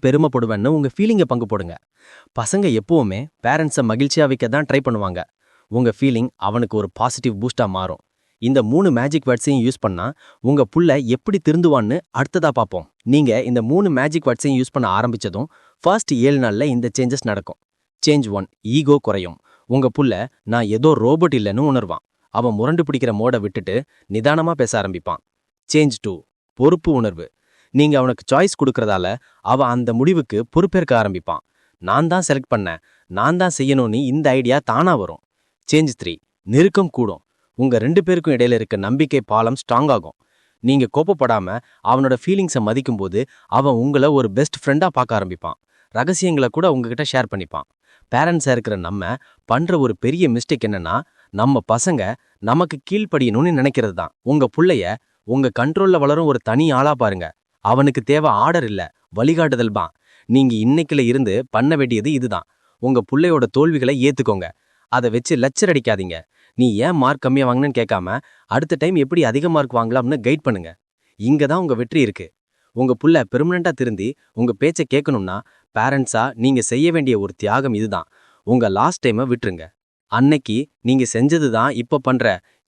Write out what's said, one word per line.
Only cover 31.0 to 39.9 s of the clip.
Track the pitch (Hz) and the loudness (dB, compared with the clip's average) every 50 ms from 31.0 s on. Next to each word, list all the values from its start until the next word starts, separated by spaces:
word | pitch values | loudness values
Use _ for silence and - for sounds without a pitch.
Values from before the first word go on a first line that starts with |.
| 107 101 92 90 - - 82 - _ _ _ _ _ _ _ _ | 2 0 -4 -6 -6 -6 -8 -8 _ _ _ _ _ _ _ _
"நான் | 87 92 110 135 165 | -4 -2 0 0 2
தான் | 165 175 185 175 - | 2 0 0 0 0
செலக்ட் | 139 135 127 - 120 | -2 -2 0 -2 -4
பண்ணேன், | 107 98 87 82 80 _ _ _ _ _ - | -4 -2 -6 -8 -12 _ _ _ _ _ -10
நான் | 90 98 113 147 170 | -6 -2 0 0 0
தான் | 180 185 175 165 - | 0 0 -2 0 -2
செய்யணும்னு | 135 135 139 135 123 110 107 127 143 | 0 0 2 0 0 0 0 -2 -2
இந்த | 127 131 156 147 143 | -2 -2 0 0 2
ஐடியா | 127 135 123 120 127 147 - | 2 2 2 2 0 0 0
தானா | - 110 131 170 185 165 | -2 0 0 2 2 0
வரும்." | 117 92 80 80 - _ _ _ _ _ _ _ _ _ - | 0 -2 -6 -10 -16 _ _ _ _ _ _ _ _ _ 0
சேஞ்ச் | 147 156 160 139 120 | 2 2 2 2 -2
த்ரீ, | - - 87 82 - _ _ _ _ - | -6 -8 -10 -10 -10 _ _ _ _ -8
நெருக்கம் | 92 113 143 175 196 - 202 190 156 | 0 4 4 4 4 4 2 0 0
கூடும். | - 127 120 101 87 - _ _ _ _ _ _ - - | -2 -4 -4 -4 -4 -10 _ _ _ _ _ _ -6 -2
உங்க | 127 135 120 110 | -2 0 2 2
ரெண்டு | 110 139 170 196 | 2 2 2 2
பேருக்கும் | 165 180 180 170 156 160 135 | 2 2 0 0 0 -2 0
இடையில | 120 123 120 | 2 2 2
இருக்க | 120 113 110 - 110 | 2 0 -2 -4 -4
நம்பிக்கை | 101 98 104 127 139 156 131 151 135 110 | -4 -2 -2 0 0 0 0 0 -2 -2
பாலம் | - 107 110 113 117 135 | 0 0 0 2 0 -2
ஸ்ட்ராங் | - - - 120 120 147 147 | -4 -4 0 0 2 2 2